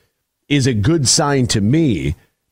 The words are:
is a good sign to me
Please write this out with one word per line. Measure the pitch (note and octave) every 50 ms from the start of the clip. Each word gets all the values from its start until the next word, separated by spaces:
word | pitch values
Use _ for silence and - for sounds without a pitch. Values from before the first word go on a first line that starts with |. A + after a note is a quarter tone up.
| _ _ _ _ _ _ _ _ _ _
is | C#3+ C#3+ A#2+ C3+
a | B2
good | G#2 G2 C3+ E3 E3+ C3 G#2
sign | - - D3+ C#3+ C#3+ C3+ B2 -
to | - A2+
me | G2 G#2+ C#3 E3 E3 C#3 G#2 D2+ C2+ C#2+ - - _ _ _ _ _ _